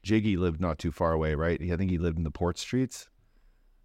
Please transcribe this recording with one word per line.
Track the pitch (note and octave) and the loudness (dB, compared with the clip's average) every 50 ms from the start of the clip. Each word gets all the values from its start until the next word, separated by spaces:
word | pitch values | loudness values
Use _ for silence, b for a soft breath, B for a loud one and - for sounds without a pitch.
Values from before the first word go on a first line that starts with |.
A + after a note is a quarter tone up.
Jiggy | - F#2+ A2 A2 G#2 A2 F#2+ | -2 2 2 2 4 2 2
lived | E2+ F#2 F2 E2 D#2+ | 2 2 0 0 0
not | F#2 E2+ D#2 - | -2 -2 -2 -2
too | - E2 | -4 -4
far | - - F2 E2 | -2 0 2 2
away, | E2 D#2+ D#2 D#2 D2+ | 2 2 2 0 0
right? | D2 E2 E2+ E2+ - | 0 0 0 0 0
He, | D#2+ F2 | -2 -2
I | E2+ | -2
think | E2 G2 F#2 | 0 0 0
he | F2+ | 0
lived | D#2+ F2 E2+ D#2 E2+ | 0 0 0 0 0
in | D#2+ | -2
the | D2+ | -4
Port | - - F2 F2 F2+ - | -2 -2 -2 -2 -2 -4
Streets, | - - B2 B2+ C3 - - - - - _ _ _ _ _ _ _ - _ _ _ _ _ _ _ | -6 -2 -2 0 0 -2 -4 -12 -18 -20 _ _ _ _ _ _ _ -20 _ _ _ _ _ _ _